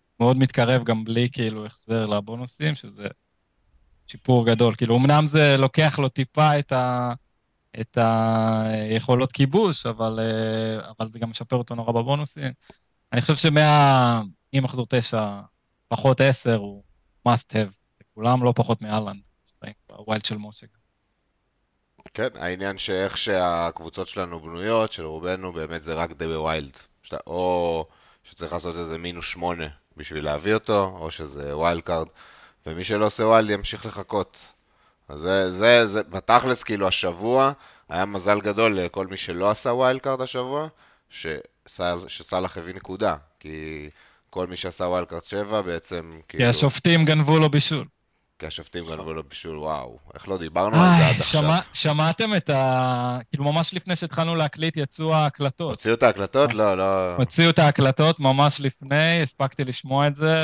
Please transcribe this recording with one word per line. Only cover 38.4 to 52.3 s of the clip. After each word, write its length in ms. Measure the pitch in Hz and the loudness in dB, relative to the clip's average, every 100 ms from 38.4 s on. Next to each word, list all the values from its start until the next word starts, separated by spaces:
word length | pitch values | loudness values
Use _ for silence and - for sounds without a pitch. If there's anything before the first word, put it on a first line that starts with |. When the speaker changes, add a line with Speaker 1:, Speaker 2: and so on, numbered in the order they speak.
Speaker 2:
גדול 380 | 104 101 113 98 | 0 0 2 2
לכל 260 | 87 95 92 | -4 -6 -8
מי 100 | 95 | -8
שלא 340 | - 85 101 | -8 -2 -2
עשה 220 | 107 123 | 0 -2
ווילד 260 | 120 127 131 | 0 0 0
קארד 200 | 139 131 | -4 -6
השבוע, 460 | 131 127 127 143 156 _ _ _ _ | -6 -8 -6 -8 -8 _ _ _ _
שסל-, 1000 | - 82 76 - _ - - 90 87 - | -14 -10 -10 -12 _ -18 -6 -4 -4 -8
שסאלח 500 | - - 92 92 92 | -14 -6 -4 -4 -8
הביא 160 | 85 | -14
נקודה, 420 | 92 - 95 107 73 _ _ | -16 -12 -4 -2 -2 _ _
כי 500 | 78 78 78 76 76 _ _ _ _ | -14 -12 -12 -12 -16 _ _ _ _
כל 160 | 92 90 | -8 -6
מי 100 | 90 | -6
שעשה 280 | 92 - | -10 -6
ווילד 220 | 90 90 87 | -2 -2 -4
קארד 180 | 85 | -10
שבע 380 | - 101 104 107 | -8 -8 -4 -4
בעצם, 560 | 90 82 - 87 82 80 - | -4 -8 -8 -10 -12 -18 -10
Speaker 1:
כי 80 | 85 | 0
Speaker 2:
כאילו, 140 | 107 | 2
Speaker 1:
השופטים 540 | 123 139 - 175 165 | 4 2 2 4 4
גנבו 340 | 156 156 147 156 | 4 4 4 4
לו 100 | 156 | 4
בישול. 360 | 147 - 151 - _ _ _ _ _ | 4 0 -2 -8 _ _ _ _ _
Speaker 2:
כי 80 | 80 | -14
השופטים 380 | 82 78 87 82 | -14 -12 -12 -10
גנבו 280 | 80 80 | -10 -8
לו 80 | 80 | -10
בישול, 360 | 73 - 85 76 | -12 -14 -12 -8
וואו, 400 | 78 76 62 58 - | -6 -8 -10 -18 -20
איך 140 | - 92 | -18 -8
לא 100 | 95 | -6
דיברנו 380 | 82 82 101 160 | -2 0 4 6
על 120 | 180 170 | 6 6
זה 60 | |
Speaker 1:
איי, 100 | 151 | 6
Speaker 2:
עד 60 | 120 | 4
עכשיו? 220 | - 156 | 2 2
Speaker 1:
שמע-, 180 | 151 170 - | 4 2 0
שמעתם 600 | - 156 151 156 170 220 | -2 0 2 0 0 0